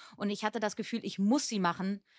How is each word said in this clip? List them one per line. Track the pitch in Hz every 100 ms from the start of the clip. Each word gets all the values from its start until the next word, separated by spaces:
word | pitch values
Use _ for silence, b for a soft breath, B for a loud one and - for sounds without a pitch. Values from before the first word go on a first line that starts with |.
| B B
Und | 202
ich | 208
hatte | 214 226
das | 208 -
Gefühl, | 196 226
ich | - -
muss | 196 285 -
sie | 208
machen, | 180 170 190 202 _